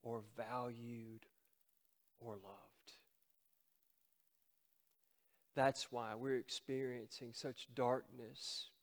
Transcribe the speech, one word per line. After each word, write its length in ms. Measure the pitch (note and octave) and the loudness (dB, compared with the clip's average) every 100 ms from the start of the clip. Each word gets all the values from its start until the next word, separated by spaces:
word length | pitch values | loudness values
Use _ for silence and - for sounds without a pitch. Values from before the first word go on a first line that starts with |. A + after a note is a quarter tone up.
or 200 | A#2 A#2 G#2+ - | -2 -4 -4 -8
valued 880 | A2 B2 B2 A#2 A#2+ A#2+ A2+ A2+ - _ _ _ _ - _ - - - | -2 0 0 -4 -6 -6 -8 -12 -16 _ _ _ _ -20 _ -20 -20 -12
or 140 | A#2 G2+ | -6 -6
loved. 580 | F#2+ F#2+ F#2 - - - - _ _ _ _ _ _ _ _ _ _ _ _ _ _ _ _ _ _ _ _ - - - - - | -8 -16 -18 -20 -20 -20 -20 _ _ _ _ _ _ _ _ _ _ _ _ _ _ _ _ _ _ _ _ -20 -20 -20 -2 6
That's 360 | C3+ C3+ - | 8 6 -2
why 240 | A#2+ A2+ A2 | -2 -2 -2
we're 220 | C3 B2+ | 2 2
experiencing 960 | - - - C3 C3 B2 G#2+ - A#2+ | 0 -6 -2 0 0 -2 -6 -8 -8
such 340 | A#2 C#3+ B2 - B2 | -4 -6 -6 -6 4
darkness 960 | B2 B2+ - B2 A2+ C3+ - - - - | 6 6 2 -12 -12 -8 -4 -4 -6 -12